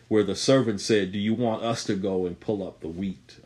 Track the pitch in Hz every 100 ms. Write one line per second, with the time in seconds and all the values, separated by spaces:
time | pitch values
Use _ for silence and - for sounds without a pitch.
0 | - 107 98 95 - 135 113 101 - 107
1 | 95 101 104 113 120 110 113 117 - 98
2 | 98 92 90 87 - 104 90 - 80 85
3 | 98 - - -